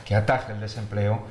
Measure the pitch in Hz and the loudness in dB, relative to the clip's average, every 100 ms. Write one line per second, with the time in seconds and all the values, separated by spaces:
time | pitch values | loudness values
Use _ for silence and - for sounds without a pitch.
0 | - 104 107 135 - 104 107 117 101 104 | 0 2 4 2 0 -6 -6 -6 -4 0
1 | 101 113 - | 2 0 -2